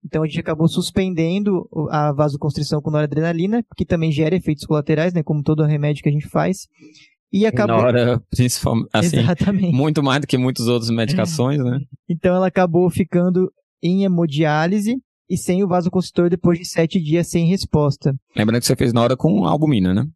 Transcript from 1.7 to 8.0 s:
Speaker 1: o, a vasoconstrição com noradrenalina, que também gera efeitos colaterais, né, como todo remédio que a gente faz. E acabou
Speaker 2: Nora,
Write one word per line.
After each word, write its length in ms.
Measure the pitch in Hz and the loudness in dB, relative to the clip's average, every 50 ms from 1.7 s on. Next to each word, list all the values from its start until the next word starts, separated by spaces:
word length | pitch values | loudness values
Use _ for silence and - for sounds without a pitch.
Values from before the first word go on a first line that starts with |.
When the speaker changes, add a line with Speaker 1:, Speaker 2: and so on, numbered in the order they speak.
Speaker 1:
o, 180 | - - 151 - | -6 -6 -6 -2
a 220 | - 151 147 151 143 | -2 -2 0 0 0
vasoconstrição 680 | 139 151 151 135 - - 151 139 - 151 - - 151 | 0 0 0 0 -2 -4 -4 -4 -4 -4 -4 -4 -4
com 100 | 139 156 | -4 -2
noradrenalina, 720 | 156 151 151 147 139 151 160 165 170 165 170 196 220 247 226 _ - | -2 -2 -2 0 -2 -2 -2 -2 -2 -2 -2 0 -2 -2 -4 _ -6
que 80 | - 180 | -8 -4
também 260 | - 185 170 160 160 | -2 -2 0 0 0
gera 240 | 151 139 156 156 175 | 0 0 0 0 0
efeitos 300 | 180 - - 156 143 - | -2 -2 -2 -4 -4 -2
colaterais, 480 | - 160 151 143 - 156 151 156 185 180 | -2 -2 -2 0 0 0 0 2 0 0
né, 100 | 170 151 | -2 -2
como 200 | - 160 151 139 | 0 -2 -2 0
todo 220 | - 156 156 156 | 0 2 2 2
remédio 380 | 147 156 147 147 147 151 139 - | 2 2 2 0 0 -2 0 0
que 60 | 151 | 0
a 40 | 143 | 0
gente 160 | 151 147 - | 0 -2 -2
faz. 380 | - 160 156 175 190 - - _ _ _ - - - - - _ _ _ _ _ | -2 -2 0 0 -2 -4 -8 _ _ _ -20 -20 -20 -20 -20 _ _ _ _ _
E 140 | - 190 208 | 0 2 2
acabou 320 | 220 - - 208 - 113 | 2 2 2 2 2 2
Speaker 2:
Nora, 460 | 110 113 127 120 123 | 4 4 4 4 4